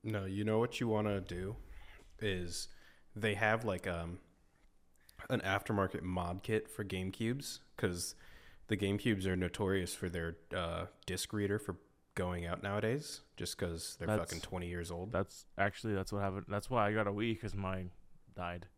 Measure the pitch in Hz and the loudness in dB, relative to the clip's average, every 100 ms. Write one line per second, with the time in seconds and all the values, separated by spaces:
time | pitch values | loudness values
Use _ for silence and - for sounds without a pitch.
0 | 110 107 95 98 104 110 120 - 120 107 | 0 -2 0 0 4 4 4 2 2 4
1 | 107 101 90 87 95 117 - - - - | 4 2 -2 -4 -4 -6 -10 -14 -14 -18
2 | - - 107 92 87 - - - - - | -20 -4 0 0 -2 -4 -6 -10 -18 -20
3 | - - 107 101 110 113 117 90 95 85 | -14 -2 0 4 4 4 2 0 0 -2
4 | 82 87 - _ - _ - - - - | -4 -8 -12 _ -20 _ -20 -20 -20 -20
5 | - - - 123 98 98 - 104 95 - | -20 -16 -2 -2 2 0 2 4 4 2
6 | 92 90 87 92 - 110 - - 101 95 | -2 0 0 -4 0 0 0 -6 -4 -2
7 | 92 - 113 131 143 - - - 101 87 | -2 0 0 0 -4 -10 -12 0 0 2
8 | - - - - - - - 107 98 101 | -4 -8 -16 -18 -20 -20 -2 2 4 4
9 | 123 101 95 92 90 - 98 95 87 - | 4 4 4 2 2 2 2 4 2 -2
10 | 92 87 82 80 - 92 85 85 87 - | -4 -2 -2 -4 -6 -2 -2 -2 -6 -8
11 | - 92 - 107 101 104 - 85 - _ | -6 -4 -2 0 2 2 0 -6 -8 _
12 | _ - 90 90 85 87 101 101 110 139 | _ -2 0 0 -2 -2 0 2 2 0
13 | 151 - - - - - 90 82 - - | -2 -10 -14 -8 -6 -2 -2 -2 -6 -4
14 | 87 107 85 85 - 90 87 87 85 87 | 2 2 2 -4 -4 -4 -4 -4 -4 -6
15 | 95 92 98 - - - 101 - 113 98 | 0 0 0 -4 -14 0 0 2 0 0
16 | 95 101 98 95 - 101 - 123 104 107 | 0 0 0 0 -2 -4 2 4 4 4
17 | 101 101 117 110 107 98 95 92 90 - | 2 2 2 0 -2 -2 0 -2 -4 -10
18 | - - - - 87 87 90 | -18 -20 -14 -6 -4 -4 -10